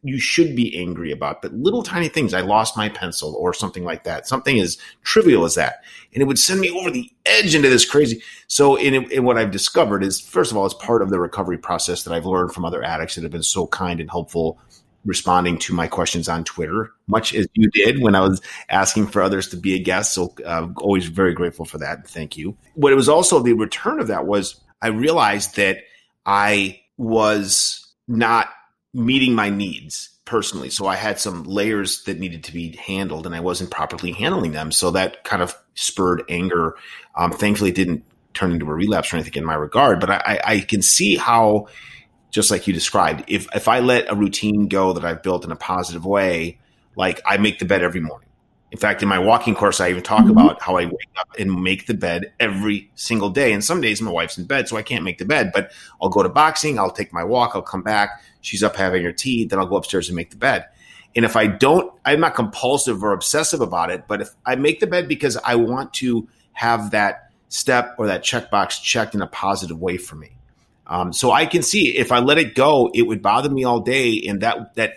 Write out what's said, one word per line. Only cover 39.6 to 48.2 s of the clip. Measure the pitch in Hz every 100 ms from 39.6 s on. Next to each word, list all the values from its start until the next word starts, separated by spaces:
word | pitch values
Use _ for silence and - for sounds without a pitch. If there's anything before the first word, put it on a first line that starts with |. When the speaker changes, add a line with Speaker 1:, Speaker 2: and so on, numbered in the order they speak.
| 76 110 139 92
Speaker 1:
but | 95
I, | 98 -
I, | 107 -
I | 110
can | - 101
see | 90 - 135 90
how, | - 117 110 107 101 - - - _ _ _
just | - 101
like | 92 -
you |
described, | 85 - 104 85 76 -
if, | 101 - 104
if | -
I | 123
let | 123 131 -
a | 104
routine | 101 - 107 104 104
go | 98 95
that | 85 82
I've | 85
built | 95 90 85
in |
a | 82
positive | - 90 85 85 87
way, | 101 95 85 82 - _ _ _ -
like, | 92 87 -
I | 101
make | 104 -
the | 92
bed | 95
every | 87 87
morning. | 78 69